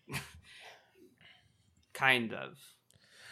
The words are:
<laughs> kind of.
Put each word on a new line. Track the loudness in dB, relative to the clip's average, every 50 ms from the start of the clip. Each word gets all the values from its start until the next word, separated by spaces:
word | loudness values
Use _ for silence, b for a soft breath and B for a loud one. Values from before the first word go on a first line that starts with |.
| _ -6
<laughs> | -6 -6 -6 -8 -16 -20 b b b b b b b b b b b b b -20 -20 -20 -20 -20 -20 -20 -20 -20 _ _ _ _ _ -20 _ _ 0
kind | 6 8 8 8 8 6 0 -4
of. | -6 -8 -10 -12 -16 -20 -20 -20 -20 _ _ -20 B B B B B B B